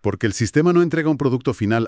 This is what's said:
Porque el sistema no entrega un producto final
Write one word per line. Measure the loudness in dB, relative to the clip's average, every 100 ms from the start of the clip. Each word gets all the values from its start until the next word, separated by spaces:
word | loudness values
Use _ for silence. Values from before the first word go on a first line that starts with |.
Porque | -4 -2 -2
el |
sistema | -2 0 2 4
no | 4
entrega | 2 0 -2
un | 0
producto | 0 -2 -4 -2
final | 0 0